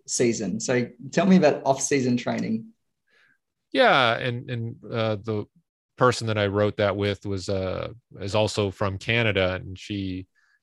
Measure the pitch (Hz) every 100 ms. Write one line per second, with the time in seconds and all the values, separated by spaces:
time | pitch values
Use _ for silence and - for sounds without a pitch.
0 | - - 120 113 95 110 - 123 120 -
1 | - 165 190 185 147 - 135 135 - 139
2 | 123 120 123 113 113 113 - _ _ _
3 | _ _ _ _ _ _ _ 269 240 151
4 | 117 117 127 120 131 117 117 - - 117
5 | 110 107 110 104 - _ _ _ _ -
6 | 127 - 110 107 101 101 104 - 101 101
7 | 101 98 101 98 92 95 92 90 80 117
8 | _ - 98 107 107 - 101 - 101 98
9 | - 117 110 95 92 92 92 92 - 101
10 | 95 92 92 _ _ _